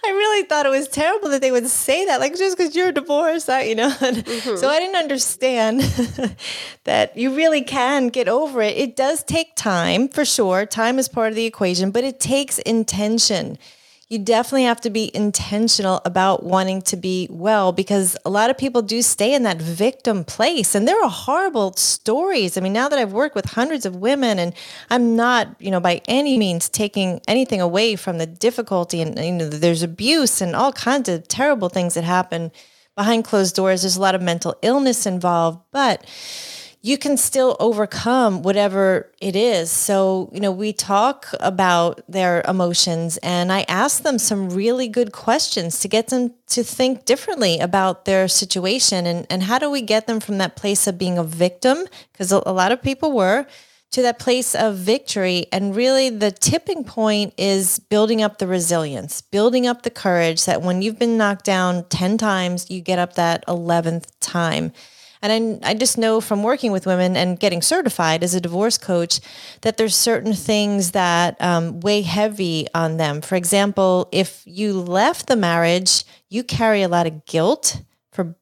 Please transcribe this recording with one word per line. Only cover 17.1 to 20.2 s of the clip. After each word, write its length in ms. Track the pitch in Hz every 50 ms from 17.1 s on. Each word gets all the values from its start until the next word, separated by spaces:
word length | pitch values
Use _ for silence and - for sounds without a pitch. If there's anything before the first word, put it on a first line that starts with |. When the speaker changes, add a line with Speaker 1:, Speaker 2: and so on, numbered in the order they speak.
| 185 185 180 -
Speaker 1:
well, 440 | - 165 175 214 220 208 196 185 180
because 420 | 190 190 - 208 196 190 175 - - _
a 60 | 160
lot 200 | 190 202 220 240
of 80 | 262
people 240 | 262 254 269 240 247
do 200 | 220 196 220 233
stay 320 | 240 - - - 202 233 277
in 100 | 277 240
that 140 | 214 180 165
victim 640 | 160 165 170 170 208 254 262 - _ 240 214 185